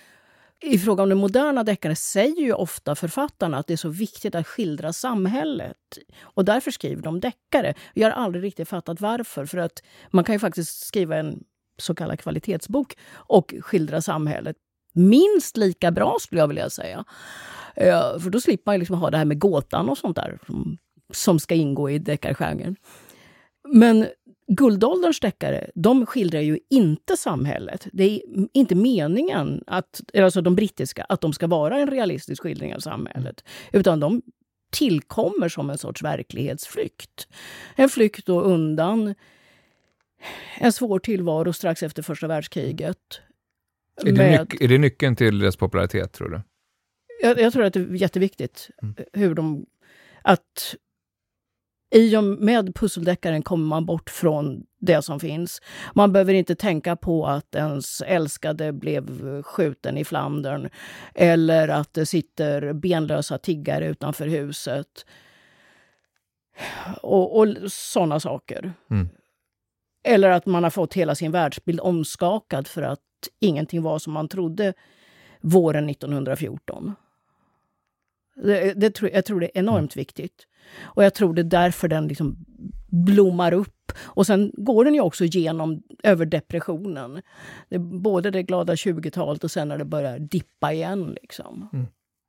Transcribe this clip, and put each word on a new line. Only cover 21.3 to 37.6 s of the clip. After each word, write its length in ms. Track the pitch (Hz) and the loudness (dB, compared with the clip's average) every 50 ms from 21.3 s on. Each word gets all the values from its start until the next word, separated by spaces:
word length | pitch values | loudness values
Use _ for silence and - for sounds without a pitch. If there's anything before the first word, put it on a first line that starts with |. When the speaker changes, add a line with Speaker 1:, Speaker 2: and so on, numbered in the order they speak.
| 170 151 | 4 4
Speaker 1:
ska 160 | - - 170 | 2 2 0
ingå 340 | 165 151 143 139 135 147 135 | 2 2 2 0 -2 -2 -2
i 100 | 143 151 | -2 -4
deckargenren. 760 | 180 - 147 - - - 147 - 151 156 - - - 175 196 - _ - - - - - - _ _ _ _ _ _ _ _ _ - 285 294 | -2 -4 -4 -4 -2 -4 -4 -2 -4 -4 -4 -6 -6 -8 -10 -10 _ -20 -20 -20 -20 -20 -20 _ _ _ _ _ _ _ _ _ -4 8 10
Men 340 | 220 233 233 220 220 220 - - _ _ _ _ _ _ | 10 10 10 8 6 4 2 -2 _ _ _ _ _ _
guldålderns 720 | - 196 - 277 233 208 185 220 262 359 359 349 330 302 - | 0 4 6 6 6 6 4 2 2 2 2 2 2 2 2
deckare, 500 | - 196 - - - 139 69 - - - - | 0 -2 -2 -2 -4 -4 -4 -4 -6 -8 -4
de 300 | 170 165 220 254 269 226 | 2 4 4 6 4 4
skildrar 360 | - - 262 196 170 160 151 | 2 0 -2 0 0 0 0
ju 180 | 151 151 156 - - _ | 0 0 -2 -2 0 _
inte 480 | 269 262 202 156 156 - - - 370 | 4 4 6 4 2 0 -2 -2 -4
samhället. 720 | - - 247 170 131 143 143 - - 95 - - - - 180 - | -2 -2 -2 -2 -2 -2 -4 -4 -6 -8 -10 -12 -12 -14 -10 -2
Det 100 | 190 190 | 0 2
är 180 | 202 214 196 - - - 190 196 - - | 2 2 -2 -6 -6 -4 -2 -2 2 2
inte 220 | 277 254 - 185 | 2 4 4 4
meningen 880 | 180 220 262 247 180 147 151 180 240 320 370 - 170 139 143 143 - - | 4 4 4 2 2 2 0 0 0 0 0 -2 -2 -2 -2 -4 -6 -6
att, 340 | - - 185 - - - - - - - | -6 -6 -6 -6 -6 -14 -20 -18 -2 2
eller 120 | 202 190 | 4 4
alltså 160 | 185 175 190 | 4 4 4
de 140 | 165 180 180 | 2 2 4
brittiska, 480 | 196 214 190 - - 139 - - - - - | 4 2 0 -2 -6 -8 -8 -8 -10 -4 -4
att 120 | 196 - | -4 -2
de 120 | - 156 147 | -2 -4 -4
ska 140 | - 175 | -2 -2
vara 320 | 165 175 156 147 156 247 277 | 0 0 0 0 0 0 0
en 80 | 285 | -2
realistisk 540 | 277 269 262 220 180 151 156 - - 143 - - | -2 -2 -2 -2 -2 -4 -6 -8 -10 -12 -10 -8
skildring 320 | 160 143 139 147 151 - | -10 -10 -8 -8 -10 -10
av 40 | - | -10
samhället. 640 | - - - - - - - 127 127 - - - _ - - - - - | -10 -10 -10 -10 -10 -10 -10 -10 -10 -10 -12 -16 _ -20 -20 -20 -10 0
Speaker 2:
Mm. 80 | - 202 | 0 4
Speaker 1:
Utan 200 | 185 190 165 151 | 4 4 4 2
de 220 | 143 160 226 240 - - _ _ _ _ _ _ _ _ | 2 0 0 -2 -4 -8 _ _ _ _ _ _ _ _
tillkommer 800 | - - 302 233 165 143 - _ - 214 240 359 415 339 185 170 | -4 0 0 2 2 0 -2 _ -4 -2 -2 0 0 -2 -2 -2
som 200 | - 160 143 139 | -4 -4 -6 -6
en 80 | 143 | -6
sorts 260 | - - - - - 156 | -8 -10 -10 -10 -8 -6
verklighetsflykt. 1200 | 151 147 - - - - - 139 143 139 156 - - - 427 - - - - - - _ - - - - - - - - - | -6 -6 -6 -8 -10 -8 -6 -6 -6 -6 -8 -12 -10 -8 -8 -8 -8 -8 -14 -20 -20 _ -20 -20 -20 -20 -20 -20 -20 -20 -20